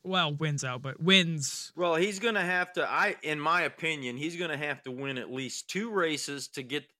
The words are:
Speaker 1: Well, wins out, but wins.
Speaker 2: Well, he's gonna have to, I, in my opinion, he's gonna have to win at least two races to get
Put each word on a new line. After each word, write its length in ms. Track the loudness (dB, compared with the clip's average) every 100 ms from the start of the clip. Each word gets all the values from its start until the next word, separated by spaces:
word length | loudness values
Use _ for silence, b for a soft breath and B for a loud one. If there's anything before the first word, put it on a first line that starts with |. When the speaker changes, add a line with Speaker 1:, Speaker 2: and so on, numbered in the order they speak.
Speaker 1:
Well, 280 | -2 0 2 2
wins 280 | 0 0
out, 200 | -2 -4
but 180 | -6 -2
wins. 720 | 6 6 6 0 -4 -6 -8 -2
Speaker 2:
Well, 200 | 2 4
he's 240 | 2 2
gonna 260 | 0 2 2
have 260 | 0 0
to, 140 | 0 0
I, 280 | 2 2 0
in 160 | -2 0
my 220 | 2 4
opinion, 520 | 2 -2 -4 -2 -4 -4
he's 200 | -4 -4
gonna 220 | -4 -2
have 260 | -4 -4
to 80 | -8
win 260 | -6 -6 -6
at 140 | -6
least 360 | -6 -6 -8 -8
two 180 | -6 -2
races 580 | 0 2 0 -4 -8 -8
to 120 | -10
get 240 | -6 -6 -6